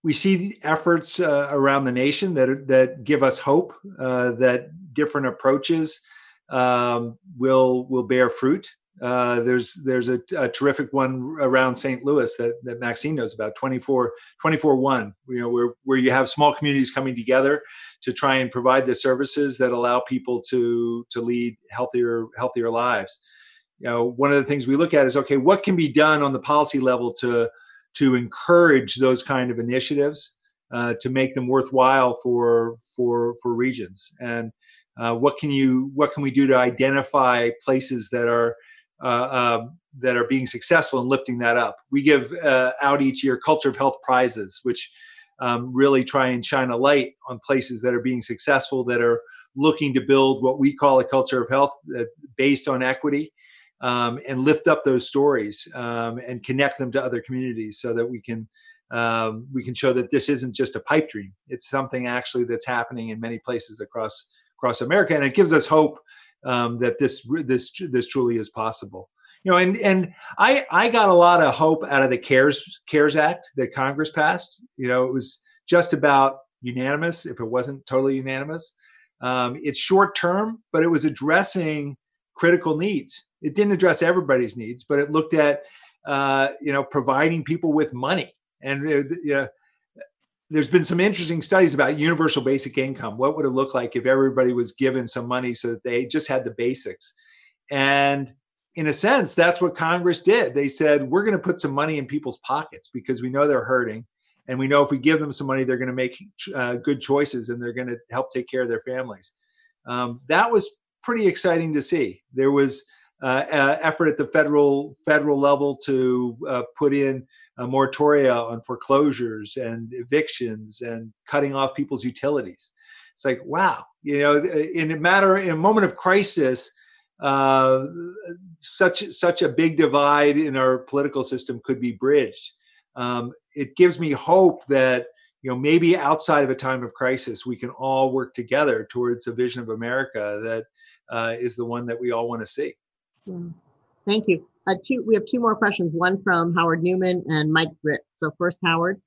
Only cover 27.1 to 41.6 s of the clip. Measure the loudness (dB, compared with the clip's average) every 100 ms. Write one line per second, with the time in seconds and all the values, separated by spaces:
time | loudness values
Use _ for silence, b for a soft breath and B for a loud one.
27.1 | -4 0 0 0 b b b b 0 2
28.1 | 2 -2 -8 4 6 8 6 2 0 2
29.1 | 2 0 -2 -2 -4 -2 -2 -2 0 0
30.1 | -2 -16 _ _ _ _ -4 -4 -4 -2
31.1 | -2 -2 -2 0 0 2 2 4 4 2
32.1 | 0 -2 0 2 2 0 -6 -16 -4 0
33.1 | 0 -2 -4 -4 -2 -2 -4 -12 -14 -18
34.1 | _ -8 -6 -8 _ b b b -8 -4
35.1 | 2 0 0 -2 2 2 2 0 0 0
36.1 | 0 -2 2 4 4 4 2 2 2 0
37.1 | 2 4 2 0 -2 -2 0 0 -6 -4
38.1 | -2 2 2 0 -4 b b b _ -2
39.1 | -2 0 0 2 0 -4 -16 _ -4 0
40.1 | 0 0 -2 -2 -8 0 2 2 -2 0
41.1 | -2 -2 -2 0 2